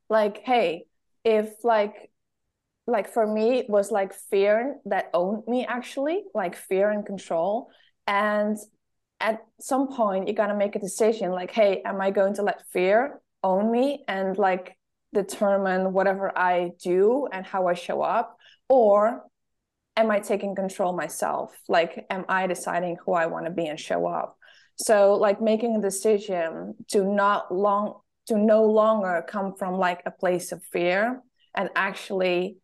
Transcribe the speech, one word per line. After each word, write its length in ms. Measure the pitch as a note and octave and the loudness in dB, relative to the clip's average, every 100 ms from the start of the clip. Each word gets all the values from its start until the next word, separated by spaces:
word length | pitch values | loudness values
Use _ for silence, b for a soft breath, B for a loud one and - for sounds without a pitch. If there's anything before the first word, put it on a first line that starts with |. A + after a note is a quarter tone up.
| - | -2
like, 300 | A3 G#3 G#3 | 2 2 -2
hey, 480 | - B3 F3 E3 - _ _ _ | 0 2 2 -2 -10 _ _ _
if, 400 | A3+ G#3+ G#3+ - | 2 2 0 -2
like, 460 | A#3+ A3 G#3 G#3+ - _ _ _ _ _ _ _ - | 2 2 2 -6 -20 _ _ _ _ _ _ _ -2
like, 220 | A#3 G3 | -2 0
for 180 | B3 G#3+ | 0 0
me, 320 | G#3+ A3 B3+ | 2 2 2
it 100 | B3 | 0
was, 220 | G3+ G3+ | -4 -2
like, 240 | G#3+ G3 | -2 -2
fear 640 | - - G3 G3+ G#3+ B3+ - G3+ | -8 -4 2 4 2 0 -6 -4
that 240 | G3 - | -4 -2
owned 300 | E3+ F3+ G#3+ A3 | -2 0 -2 -4
me, 200 | B3 A3+ | -4 -2
actually, 560 | A#3+ A#3+ - C#4 F4+ - | -6 -8 -6 -4 -4 -4
like, 240 | A3 F3+ - | -4 -4 -6
fear 340 | - F#3+ G#3 | -4 0 2
and 140 | G#3+ | 0
control. 640 | G#3 G3 - E3 F3 A3 C4 b b _ - | -6 -10 -6 -2 -2 -2 -6 b b _ -2
And 500 | G3+ G#3+ G#3 G#3 G#3+ - _ _ _ _ _ | 0 0 0 0 -4 -8 _ _ _ _ _
at 240 | G#3 A3 - _ | -4 -4 -8 _
some 280 | - C4+ C#4 | -4 -2 -2
point, 380 | - G#3+ F#3+ G3 | 0 0 0 -2
you 60 | |
gotta 240 | G#3+ G#3 G#3 | 0 0 0
make 180 | G3+ | -2
a 40 | G#3 | -2
decision, 520 | G3 - A3 A3+ F3+ | -8 0 2 2 -2
like, 200 | F#3 F3+ | -4 -2
"Hey, 320 | - G3+ F#3+ | 2 4 2
am 180 | G3+ G3 | -2 -2
I 100 | G3 | 0
going 220 | G3+ G3 | 2 0
to 80 | G#3 | 0
let 240 | G3+ - - | -2 -4 -4
fear 520 | - F#3 G#3+ C#4 - _ _ | 0 4 4 2 -4 _ _
own 280 | F#3+ F#3+ A3 | 0 2 2
me 340 | A#3+ C4+ C#4+ - | 2 0 -2 -6
and, 300 | F#3+ F#3+ F#3+ | -4 -2 0
like, 400 | G3 F#3 F#3 - _ _ _ | 0 0 -4 -18 _ _ _
determine 800 | G#3+ G3 - G3+ G3 F#3+ F#3 F#3+ | -4 -2 -2 0 2 2 0 0
whatever 400 | F#3 F#3+ G3 G3 - | 2 2 0 -2 0
I 360 | F3+ F3+ F3 F3 | 2 2 0 -4
do 460 | F#3 F3+ G3+ B3+ C#4 | -2 4 4 2 -2
and 140 | F#3+ | -6
how 220 | F#3+ F#3+ F#3 | -6 -2 0
I 80 | |
show 260 | F3+ - C#3+ | -2 -4 -2
up? 380 | D3+ G3+ A#3+ - b b - | 0 0 -2 -10 b b 2
Or 560 | C4 A3 G3+ G#3+ B3+ - _ _ _ _ _ _ - | 4 6 6 4 0 -10 _ _ _ _ _ _ 0
am 140 | A3 | 2
I 100 | G#3 | 2
taking 340 | G#3+ G#3 G3+ | 0 -2 -2
control 400 | G3 F#3+ - F#3 | -4 -6 -4 -4
myself? 600 | F3+ D#3 - D#3 D3 - - - | -2 -6 -6 -4 -4 -6 -12 0
Like, 380 | F3+ E3+ A3 - | 2 2 -4 -8
am 160 | G3 F3 | -8 -2
I 160 | F#3+ F#3+ | -2 0
deciding 500 | F3 - F3 F3+ F3 | -4 -4 -4 -4 -4
who 80 | - | -2
I 140 | F3+ E3 | 0 0
wanna 240 | E3 E3 | -2 -6
be 160 | F3+ D#3+ | -4 -4
and 120 | D#3 | -6
show 280 | - - F3 | -4 -2 -2
up?" 320 | E3+ - - b b b - | -4 -6 -12 b b b -8
So, 400 | - G#3+ G3 G3+ | 2 6 6 6
like, 260 | G#3+ G3+ | 2 2
making 340 | A3 A3 A#3 A3 | 0 0 0 -2
a 60 | |
decision 960 | G3 F#3+ A3 G#3 G#3 F3+ E3 D#3+ F#3 G#3+ - | -2 -2 0 0 0 -4 -4 -8 -12 -14 -4
to 120 | G#3 | 0
not 500 | G3 G3+ G3+ G#3 - | 2 2 2 0 -2
long, 460 | F3+ G3+ G3+ G#3 - _ _ - | -2 0 0 -2 -8 _ _ -4
to 100 | A3 | 2
no 260 | G#3+ G#3+ | 4 6
longer 580 | A3 G#3+ G#3+ A3 F#3+ E3+ E3+ | 6 4 4 2 0 -2 -4
come 260 | G#3 F#3+ | -6 -6
from, 200 | F#3+ F#3+ | -6 -6
like, 260 | F#3 F3+ F3 - | 0 0 -2 -8
a 40 | |
place 420 | - F#3 F3+ - | -4 0 0 -4
of 120 | E3+ | -12
fear 560 | - F#3 F3 F#3 A3+ B3+ - _ _ | -6 -2 0 2 0 -4 -12 _ _
and 140 | - F#3 F3 | -6 -2 0
actually, 800 | G3 G3 - G3 F#3 F3 F3+ G#3+ | -2 -4 -6 -2 0 0 -2 -8